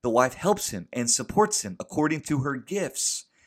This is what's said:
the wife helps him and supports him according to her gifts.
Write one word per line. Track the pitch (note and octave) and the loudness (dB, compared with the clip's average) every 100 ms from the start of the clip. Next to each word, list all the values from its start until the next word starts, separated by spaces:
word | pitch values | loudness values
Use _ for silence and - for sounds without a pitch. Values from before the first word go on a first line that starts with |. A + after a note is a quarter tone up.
the | B2 | 4
wife | A#2 B2+ | 4 4
helps | - - G#2+ - | 2 0 2 -2
him | G2 - | -8 -8
and | - G2+ | -4 0
supports | - B2 - G#3+ - | 0 0 2 2 2
him | G#2 F2+ | -4 -8
according | - - D3+ D#3 | -6 0 0 0
to | - D3 | -2 -2
her | C3+ C3+ | -2 -6
gifts. | - G3 F3 - - - - _ | -6 -4 -4 -4 -4 -4 -10 _